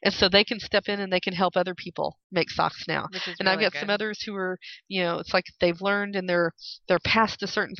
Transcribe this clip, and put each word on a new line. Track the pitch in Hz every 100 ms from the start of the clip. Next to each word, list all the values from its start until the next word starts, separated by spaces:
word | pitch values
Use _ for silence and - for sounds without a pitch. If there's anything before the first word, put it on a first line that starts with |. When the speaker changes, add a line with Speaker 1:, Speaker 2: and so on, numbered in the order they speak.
Speaker 1:
And | 202
so | - 196
they | 196 208
can | 220
step | - 202 -
in | 202
and | 196
they | 185
can | -
help | 175 180 180
other | 180 180
people | - - 147 - _
make | 180 160
socks | - 160 - -
now. | 151 -
Speaker 2:
Which | 185 -
is | 170
Speaker 1:
And | 190
I've | 190
Speaker 2:
really | 202
Speaker 1:
got | 147
some | 151
Speaker 2:
good. |
Speaker 1:
others | 202 214 208 -
who | 196
are, | 185 185 - - _
you | 190
know, | 175 -
it's | -
like | 190 - -
they've | 175 170
learned | 196 202 202 196
and | 180
they're, | 175 170 - - - -
they're | 180 -
past | 220 214 -
a | 196
certain | - 190